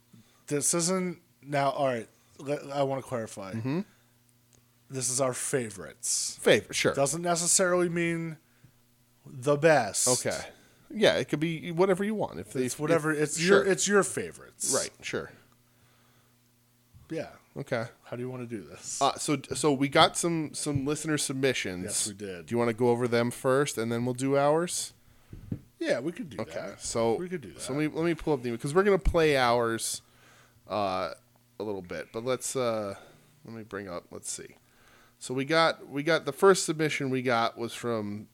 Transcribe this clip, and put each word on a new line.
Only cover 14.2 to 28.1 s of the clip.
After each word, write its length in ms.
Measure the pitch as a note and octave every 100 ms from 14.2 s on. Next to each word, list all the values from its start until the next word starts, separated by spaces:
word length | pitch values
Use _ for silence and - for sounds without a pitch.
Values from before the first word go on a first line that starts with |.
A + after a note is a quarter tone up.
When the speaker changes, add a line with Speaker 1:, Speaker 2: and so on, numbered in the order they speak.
| E3 - - - A#2
Speaker 2:
Right, 180 | C3 - -
sure. 280 | - A2 C#2+ - _ _ _ _ _ _ _ _ _ _ _ _ _ _ _ - -
Speaker 1:
Yeah. 180 | D#3+ - - _ C#3+
Speaker 2:
Okay. 280 | C3+ A#2+ A2+ -
Speaker 1:
How 120 | - B2
do 60 |
you 60 | B2+
wanna 160 | B2+ A#2+
do 160 | A2
this? 380 | D#2 F2+ - -
Speaker 2:
Uh, 140 | C#3 -
so, 220 | - C#3+ -
so 180 | - D#3
we 160 | C3 C#3
got 280 | D#3+ F#3 -
some, 360 | E3+ E3 D3+
some 300 | - D3+ C#3+
listener 320 | C3+ D3+ D#3+ D3+
submissions. 640 | - C3+ C3+ B2 G#2 F2+
Speaker 1:
Yes, 220 | G2 - G#2+
we 60 |
did. 320 | G2 G2+ F2+ D#2
Speaker 2:
Do 60 |
you 40 | A#2
wanna 140 | A#2
go 160 | A2+ B2
over 180 | A#2+ B2
them 220 | A#2 A#2+
first, 480 | - C3 C3 D3 -
and 120 | A2+
then 140 | A#2
we'll 100 | B2
do 220 | B2+ C3+ C#3
ours? 560 | C#3+ D#3+ F3 - - - - - - - - - - -
Speaker 1:
Yeah, 220 | E4 C#3
we 120 | C#3+
could 180 | - F3+
do 80 | F#2+
Speaker 2:
Okay, 140 | A2
Speaker 1:
that. 260 | - F#3 -
Speaker 2:
so 320 | - A#2 A2+ A2+
Speaker 1:
We 120 | F3+
could 120 | F3+
do 120 | G2+
that. 80 | -
Speaker 2:
so 120 | -
let 80 | C#3
me, 80 | D3+
let 160 | D3+
me 100 | E3+